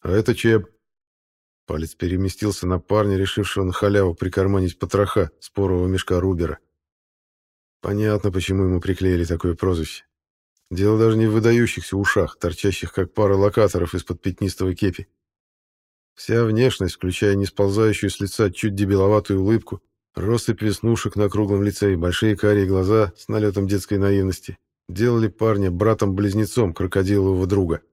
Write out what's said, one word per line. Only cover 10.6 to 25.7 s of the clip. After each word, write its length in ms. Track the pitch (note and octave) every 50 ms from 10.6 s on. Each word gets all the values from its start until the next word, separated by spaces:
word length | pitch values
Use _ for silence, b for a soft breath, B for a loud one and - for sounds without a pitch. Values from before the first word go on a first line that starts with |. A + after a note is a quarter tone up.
| _ _
Дело 260 | F#2 F2 G2 G#2 A2 A2
даже 200 | A2+ A2+ A2 A2
не 100 | A2 A2
в 60 | G#2+
выдающихся 640 | A2 G#2+ A#2 A#2 A#2+ A#2+ G#2+ - - - - - G2
ушах, 400 | G2+ F#2+ - G#2+ F2+ D#2 - _
торчащих 560 | - F2 D#2 - - G2+ F#2+ - - F#2 -
как 200 | - F#2+ E2+ _
пара 220 | - G#2+ G2+ G2
локаторов 580 | F#2+ G2 G#2 - - A2 G2 - F#2 F2 E2 -
из-под 260 | F2 - - F2+ -
пятнистого 520 | _ G2 F2+ - G#2 F#2+ - - F#2+ F#2 F2+
кепи. 320 | - - G2 E2+ - G2 _ _ _ _ _ _ _ _ _ _ _ _ _ _ _ _ _ _ _ _ _ _
Вся 280 | _ - - A2 A#2 A#2
внешность, 500 | A2 G#2+ A2 B2 C3 - - F#2+ F2 -
включая 400 | - - F#2 F2+ - - G#2 G2+
несползающую 720 | G2 G2 F#2+ - - G2+ G2 G2 G#2 A2 A2 G#2 - - G2
с 100 | F#2 -
лица 300 | G2+ G2 - - A2+ G2+
чуть 260 | F2+ - - A2 G2+
дебиловатую 680 | G2 G2+ F#2+ G2+ G2 F#2+ G2 G#2+ G#2+ G2+ - G2+ F#2+
улыбку, 420 | F#2+ G2 A2+ A2+ - - - G2 _ _ _ _ _ _ _ -
россыпь 440 | F2 G2+ A#2 A#2 - - A2+ F#2
веснушек 540 | G#2 G#2+ G2+ - - A2+ A#2 A2 - - -
на 140 | G2+ G#2 G2+
круглом 340 | - G#2 G#2+ G2 G2+ G2 G2+
лице 300 | G#2 G2 - - G2+ F#2+
и 20 |
большие 400 | E2+ E2 F2+ F2+ - - G#2+ G#2+
карие 300 | F#2+ - G#2 G#2 G#2 G2
глаза 480 | F#2 F#2+ F#2+ F#2 F#2 G#2+ A2 G#2+ G2 -
с 120 | _ - _
налётом 400 | G#2+ G#2+ G#2+ G#2 F#2+ G2+ G2 F#2+
детской 300 | G2+ G2+ - - G#2+ G2
наивности, 600 | G2 G2 G2 G2 F#2+ F#2+ F#2 - - - F#2 _ _ _ _ _ _ _
делали 380 | F#2 F2+ A2 B2 A#2+ A#2 A2 G#2+
парня 420 | - _ A2 A2 A2 G2+ G2+ F#2